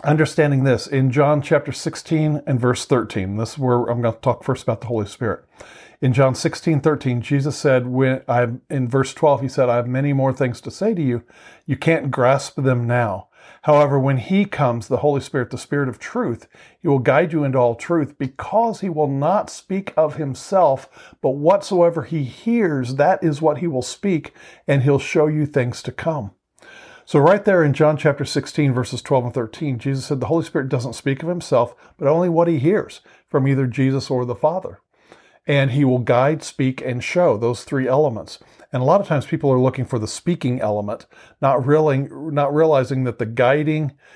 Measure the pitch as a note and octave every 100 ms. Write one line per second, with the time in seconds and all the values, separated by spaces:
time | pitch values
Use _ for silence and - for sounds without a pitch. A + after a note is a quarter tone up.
0 | D3 D3+ D3+ - D3 C3+ C3+ A#2+ - C#3
1 | C3 B2+ C#3+ D3 - D#3 D3 - E3 -
2 | - D#3+ D3+ D3+ - B2+ B2 A#2+ - B2+
3 | G#2 G#2+ F#2+ G2+ A2+ C#3+ B2+ A#2+ A2+ A#2+
4 | A#2 - C3 A#2+ - B2+ - A2 A2+ A#2
5 | G2 - A2+ - _ - - - - _
6 | C3 B2 C3 B2 E3+ - E3+ D3 D#3+ D3
7 | C3 A#2+ - C#3+ C#3+ - D3 B2+ B2 B2+
8 | C3 C3 - B2 A#2+ B2 - C#3+ B2 C3+
9 | C3+ - D3+ C3 C3 - B2 A#2+ A#2+ C3
10 | C#3+ C3+ C3 B2+ C3 A#2 - - G#3+ F3+
11 | C3+ A#2+ - _ - - - C3 D#3+ D#3+
12 | C#3+ B2+ B2 C3+ - - C3 B2 A#2 B2
13 | A2+ F#2+ - _ - - - D3 D3 C#3
14 | C3+ C3 - F#3+ G3+ - C3 A#2+ - B2+
15 | D3 C#3 - C#3 A#2+ A#2+ - C#3+ C3 -
16 | - A#3+ F#3 A2+ - _ - _ E3 C#3
17 | B2 C3+ F3 D#3+ C#3+ C3 A#2+ A#2 - E3+
18 | C3+ - C3+ - - G#3+ A#3 - G3 D3+
19 | C#3+ C#3 D3+ G3 - - - F#3+ G3 -
20 | D3+ C#3 C#3+ B2 - F#3+ D#3+ C3+ - -
21 | - - C3+ C#3+ D#3 G3+ - F#3 E3+ D#3+
22 | - D#3+ B2+ - A3+ A#3 F#3 C#3 A#2+ C3+
23 | D#3 F#3+ E3 C#3+ D#3+ C3+ E3+ C3 - -
24 | G3+ D#3+ - - - - - C#3 C3 C#3
25 | - E3+ D3+ D3+ D3 C#3 B2 - - -
26 | E3 D3+ G2+ - _ _ - - - -
27 | - D3 D3+ G3+ G3+ F#3 D3 C3 D3+ D3
28 | D3+ C#3 C#3 D3 - - C#3+ B2 A#2+ B2
29 | - C3+ A#2+ C3+ A2+ - D3+ A#2+ C#3 C3+
30 | - C3+ A2+ E3 - E3 C3 C3 B2 A#2
31 | C#3 C3+ D#3+ F3 - B2 A#2+ - - -
32 | C#3 E3 F3+ E3 E3+ D3+ D3 E3+ - -
33 | _ _ _ D3 C3+ C3+ C3 C3+ C3+ C3+
34 | B2+ B2+ B2 A#2 D3+ F3 - - _ _
35 | _ - _ _ - C#3+ C3+ C#3 C3+ B2+
36 | A#2+ B2 C#3 D#3 - - C3 C3 B2+ B2
37 | - F3 F3 G#2+ A#2 A#2+ - C#3 B2+ C3+
38 | D3+ G#2+ - - _ _ - B2+ C3 G3
39 | - C#3+ - D#3+ C#3 B2+ C3 C3 B2 B2
40 | G#2+ - E3+ F3 B2+ B2 G#2+ G#2 G2+ A2+
41 | - - - _ C3+ C3+ C3 D3+ D#3 C3+
42 | C3+ C3+ D#3 C#3+ C#3+ D3 D#3+ C#3 C3 C3
43 | B2+ - A2 A#2 B2 D3 D3+ D#3 D3 -
44 | _